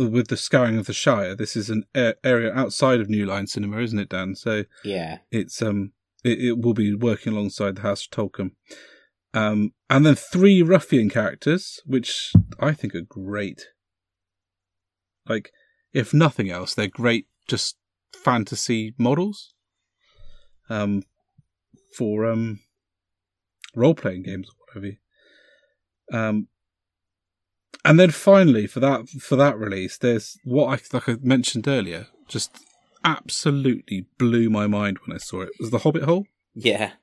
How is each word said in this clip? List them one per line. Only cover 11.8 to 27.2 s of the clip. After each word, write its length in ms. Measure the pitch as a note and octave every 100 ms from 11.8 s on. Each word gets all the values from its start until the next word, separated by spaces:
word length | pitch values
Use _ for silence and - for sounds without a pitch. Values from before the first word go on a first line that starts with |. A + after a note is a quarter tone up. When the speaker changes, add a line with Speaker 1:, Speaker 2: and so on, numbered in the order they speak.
Speaker 1:
which 480 | C#3 C3 - - - - - -
I 140 | D3
think 220 | D3 G#2
are 80 | F2
great. 640 | E2 F#2+ F#2+ G#2 G2+ - - _ _ _ _ _ _ _ _ _ _ _ _ _ _ _ -
Like, 260 | A2 - _ _ _ _
if 220 | C3+ A2
nothing 360 | D3+ D#3+ - G2
else, 240 | F2 F#2
they're 120 | - G2+
great 380 | - A#2+ A#2 - _ -
just 300 | A#2+ - - _ _ _
fantasy 800 | - - A#2+ G2+ G#2+ - A2+ A2 A#2+
models, 560 | A#2+ D3 G3+ G3+ - _ _ _ _ _ _ _ - - _ _ -
um, 320 | G#2+ G2+ G2+ - _ _ _ _ _ _ _ _ -
for, 300 | A2 G#2+ A2+
um, 340 | A2+ A2+ G#2+ _ _ _ _ _ _ _ _ _ _ -
role-playing 480 | A2+ C#3 D#3 G2+ F#2
games 240 | F2+ F#2+ F#2+
or 320 | _ _ G2
whatever. 160 | G2 G2 _ _ _ _ _ _ _ _ _ _ -
Um, 380 | A#2 A2 G#2+ - _ _ _ _ _ _ _